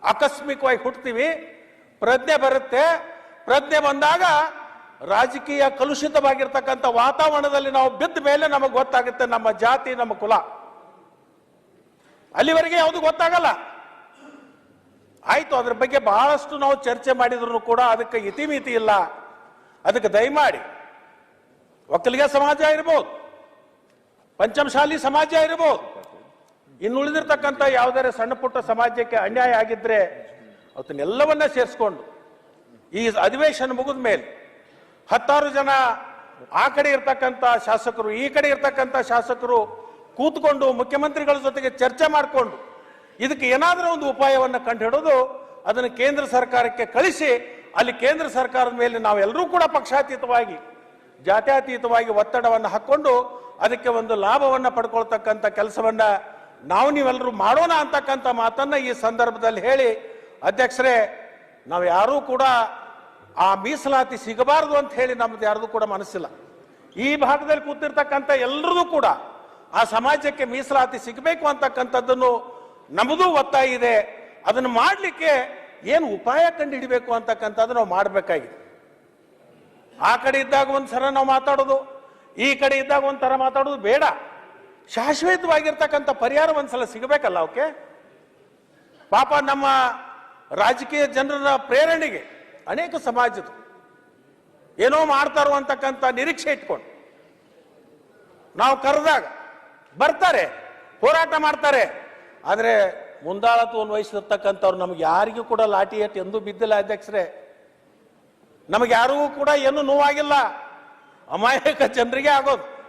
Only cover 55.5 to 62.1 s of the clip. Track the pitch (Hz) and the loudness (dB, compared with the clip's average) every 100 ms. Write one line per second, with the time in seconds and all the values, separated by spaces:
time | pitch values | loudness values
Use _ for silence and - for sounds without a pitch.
55.5 | 208 214 226 220 220 214 196 - - - | -2 -4 -2 -2 2 2 2 -4 -20 -20
56.5 | - 139 185 269 294 262 254 247 214 196 | -20 -2 2 2 2 0 0 -4 -2 2
57.5 | 277 339 330 294 294 277 269 262 240 226 | 4 4 2 0 -2 -2 -2 -2 0 -2
58.5 | 233 277 285 254 247 226 226 233 220 226 | -2 -2 -2 -4 -4 -4 0 0 2 -2
59.5 | 220 208 277 247 220 - - - - 151 | -2 0 2 2 0 -8 -20 -20 -6 -4
60.5 | 202 254 247 254 240 208 - - - - | 0 -2 2 2 4 2 -4 -20 -20 -20
61.5 | _ - 170 175 175 220 | _ -8 -2 2 2 2